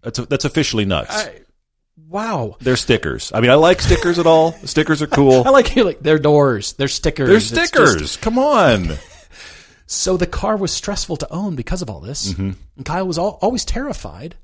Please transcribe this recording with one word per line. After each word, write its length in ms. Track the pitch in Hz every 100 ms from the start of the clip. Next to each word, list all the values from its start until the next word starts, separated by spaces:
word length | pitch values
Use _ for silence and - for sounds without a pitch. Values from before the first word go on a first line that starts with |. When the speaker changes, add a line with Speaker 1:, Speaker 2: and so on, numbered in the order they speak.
Speaker 1:
That's, 160 | - - 123
that's 180 | 139 143
officially 400 | - 139 110 101
nuts. 260 | 87 -
Speaker 2:
I, 300 | 214 - - _ _ _ _ _ _ 156
wow. 480 | 190 220 185 110 -
Speaker 1:
They're 140 | 131 127
stickers. 540 | - 113 78 60 - -
I 60 |
mean, 100 | 120
I 40 | 139
like 260 | 160 180
stickers 360 | - 175 175 170
at 80 | 165
all. 280 | 160 160
Speaker 2:
<laughs> 100 | 165 -
Speaker 1:
Stickers 360 | - 156 151
are 60 | 151
cool. 360 | - 139 131 127
Speaker 2:
I 40 |
like 260 | 269 - -
you, 80 |
like, 160 | 202 -
they're 200 | 147 156
doors. 540 | 147 147 139 110 98
They're 140 | - 135
stickers. 400 | - 160 - 135
Speaker 1:
They're 100 | 208
Speaker 2:
It's 120 | 214
just 160 | 269 339
Speaker 1:
stickers. 440 | 311 185 90 76 -
Come 220 | 220 233
on. 520 | 262 277 170 110 85 73 - - - - - - - _ _
Speaker 2:
So 300 | - - 185
the 80 | 175
car 300 | - 208 220
was 160 | 190
stressful 440 | - - 202 - 156
to 140 | -
own 240 | 165 202 147
because 260 | 117 180
of 80 | 143
all 100 | 85
this. 340 | 87 - 98
Speaker 1:
Mm-hmm. 180 | 92 98 95 - -
Speaker 2:
And 80 | 139
Kyle 200 | 165 190
was 100 | 165
al-, 180 | 185 208
always 240 | 196 247 -
terrified 680 | - 285 208 - 80 147 -